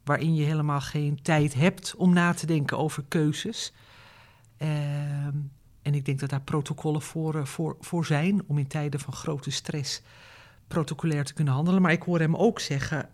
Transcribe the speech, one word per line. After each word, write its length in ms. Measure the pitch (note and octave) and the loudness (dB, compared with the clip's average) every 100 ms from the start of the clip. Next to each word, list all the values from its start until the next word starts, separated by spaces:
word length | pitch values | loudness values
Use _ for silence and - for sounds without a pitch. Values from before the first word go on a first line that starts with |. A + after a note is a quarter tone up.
waarin 320 | - C#3+ D#3 D#3+ | -2 2 4 4
je 80 | |
helemaal 380 | D3 D#3 D3+ C#3+ | 4 2 0 0
geen 400 | C3+ D3+ D3 D3 | -2 -2 -2 -2
tijd 320 | - D#3 D3 | 2 4 4
hebt 420 | B2+ E3+ F#3+ - - | 4 2 2 -6 2
om 180 | F3+ | 6
na 200 | F3 F3 | 6 4
te 120 | F3 D#3 | 2 0
denken 320 | D#3+ C#3 - | 0 0 0
over 260 | D3+ - C#3 | -2 -4 -2
keuzes. 680 | F3 D3+ D3+ G3+ A#3 - - - - - - - - - - | 2 2 0 -4 -6 -10 -12 -20 -20 -20 -20 -20 -20 -20 -8
Ehm, 800 | D#3 D3+ C#3+ C#3+ C#3+ C#3+ C#3+ C#3+ C#3+ - - - - | -4 -2 -2 -2 -4 -4 -2 -4 -6 -12 -20 -8 -2
en 60 | |
ik 120 | D3 C#3 | 0 0
denk 140 | C#3 | -2
dat 100 | C#3 | 0
daar 120 | C#3 | -4
protocollen 600 | - D#3 C#3 C#3+ D#3 D3+ | -2 -2 -2 -4 -2 -2
voor, 340 | - E3 D#3 D#3 | -2 -4 -2 -2
eh, 100 | C#3 | -4
voor, 320 | - D#3+ - | -4 -4 -4
voor 260 | - E3+ E3 | -6 -2 0
zijn, 360 | D3 E3+ G3+ - | 2 2 0 0
om 100 | D3 | -2
in 100 | C3+ | -2
tijden 320 | D#3 D3 C#3+ | -2 -4 -4
van 140 | - | -6
grote 380 | B2 D#3+ D3 C3+ | -8 -6 -6 -6
stress 500 | B2+ - D#3+ C3+ - - - - - - - - | -8 -6 -6 -6 -8 -12 -20 -20 -20 -20 -20 -6
protocolair 560 | F3+ D3+ D3 E3 D3 | -4 -2 -2 -2 -2
te 100 | C#3 | -2
kunnen 200 | - D3+ | -2 0
handelen. 280 | C3 E3 F#3 | 2 2 4
Maar 100 | F3+ | 4
ik 120 | E3+ | 2
hoor 160 | F3 E3+ | 2 2
hem 160 | D#3+ E3 | 2 4
ook 240 | G#3 A3+ | 2 2
zeggen, 500 | - C#3 C#3 D3+ - | -4 -4 -2 -4 -6